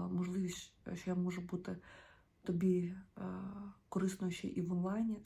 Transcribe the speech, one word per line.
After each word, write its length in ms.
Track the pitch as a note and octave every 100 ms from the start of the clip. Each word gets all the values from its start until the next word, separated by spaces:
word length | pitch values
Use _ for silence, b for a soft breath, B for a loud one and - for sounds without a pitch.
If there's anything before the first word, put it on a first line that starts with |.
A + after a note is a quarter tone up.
| F3+
можливість, 680 | F3+ F3+ F#3 F3+ F3 - - -
що 160 | F3+ -
я 60 | F#3
можу 260 | F3+ F3+
бути 360 | F3 F3+ F#3+ F3+ B B B B B _
Тобі, 520 | - F3 F#3 F3+ F3 F#3+ - -
е, 40 | F#3 F#3 G3 G3+ G3+ - _
корисною 440 | F#3+ F#3 F#3+ F#3
ще 140 | F3 G3
і 140 | -
в 100 | F3
онлайні. 460 | F3+ F3+ G#3 A3+ G#3+